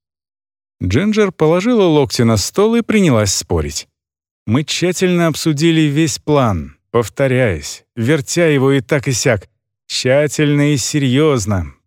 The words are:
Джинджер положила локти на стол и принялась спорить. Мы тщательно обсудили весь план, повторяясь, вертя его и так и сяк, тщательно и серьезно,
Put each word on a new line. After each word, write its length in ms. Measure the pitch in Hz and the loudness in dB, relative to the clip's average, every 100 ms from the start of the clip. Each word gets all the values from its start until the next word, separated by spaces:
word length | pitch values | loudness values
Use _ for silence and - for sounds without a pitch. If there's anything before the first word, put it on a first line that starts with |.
| _ _ _ _ _ _ _ - | _ _ _ _ _ _ _ -8
Джинджер 520 | - 110 208 214 202 | -2 0 0 0 0
положила 520 | - 156 175 220 240 | 0 0 2 2 2
локти 380 | 185 151 131 - | 4 2 0 0
на 140 | 117 107 | 2 2
стол 400 | - - 214 233 | -2 0 2 0
и 60 | |
принялась 520 | 226 220 180 117 101 | 0 2 2 2 0
спорить. 540 | - - 85 71 - - _ _ _ _ _ - | -4 -4 -4 -4 -8 -14 _ _ _ _ _ -4
Мы 160 | 120 | -2
тщательно 640 | 151 - 175 175 185 175 165 | -2 -4 -4 -2 0 0 0
обсудили 540 | 135 165 143 165 160 | -2 -2 0 2 2
весь 400 | 156 143 165 - | 0 0 -2 -4
план, 560 | - 147 123 87 69 - _ | -2 0 2 -2 -6 -16 _
повторяясь, 920 | 117 113 - 135 127 123 80 - - _ - | -2 -2 -2 0 0 0 -2 -8 -16 _ -6
вертя 500 | 113 156 - 170 165 | -2 -2 -2 -2 0
его 240 | 143 135 | 2 2
и 80 | 139 | 0
так 280 | - 151 139 | 0 -4 -2
и 40 | |
сяк, 360 | 123 135 110 - _ _ _ - | -2 0 0 -4 _ _ _ -12
тщательно 880 | - 127 139 151 - 147 147 143 | -4 0 2 0 0 0 2 2
и 40 | 143 | 0
серьезно, 960 | - 151 139 127 156 131 104 95 76 - | -2 -2 0 2 2 0 -2 -4 -6 -12